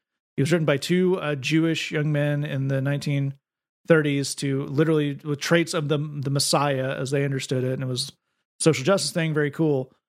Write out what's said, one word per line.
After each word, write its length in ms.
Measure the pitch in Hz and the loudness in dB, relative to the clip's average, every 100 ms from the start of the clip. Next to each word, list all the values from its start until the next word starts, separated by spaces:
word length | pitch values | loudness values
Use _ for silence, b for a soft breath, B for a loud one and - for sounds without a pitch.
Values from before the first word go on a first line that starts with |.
| _ _ _ - | _ _ _ -2
he 60 | |
was 80 | 139 | 2
written 140 | 170 156 | 2 2
by 120 | 143 | 0
two, 400 | - 180 185 185 | 2 2 2 2
uh, 140 | 147 | -2
Jewish 560 | 147 123 160 165 156 - | -4 0 2 2 0 -2
young 200 | 160 151 | -2 0
men 320 | 147 147 147 | 0 0 0
in 240 | 147 139 135 | -2 -2 -2
the 120 | 139 | -2
nineteen 540 | 135 143 143 143 139 139 _ _ _ _ - | -2 -2 -2 -2 -2 -6 _ _ _ _ 4
thirties 480 | 165 147 143 139 - | 4 4 0 -2 -4
to 300 | 139 135 143 | -2 -2 -2
literally 500 | 139 160 156 147 139 | 0 2 2 0 -4
with 160 | 151 139 | -6 -6
traits 340 | - 170 165 | 2 2 2
of 140 | 175 147 | -2 -2
the, 100 | 151 | -2
the 320 | 151 147 135 | -4 -6 -2
Messiah 680 | 139 - 156 143 135 131 - | -2 2 2 2 0 -2 -4
as 100 | 131 | -2
they 160 | 143 143 | 0 0
understood 380 | 135 - 131 | -2 -2 -2
it. 100 | 127 | -2
And 80 | 131 | -4
it 60 | 131 | -4
was 220 | 123 139 | -4 -6
a 540 | - _ _ _ - | -10 _ _ _ -2
social 220 | 165 131 131 | 0 2 2
justice 240 | 190 - | 0 0
thing. 240 | - 160 | -2 -2
Very 160 | 151 147 | 0 -2
cool. 420 | 139 160 139 131 _ | 0 0 0 -4 _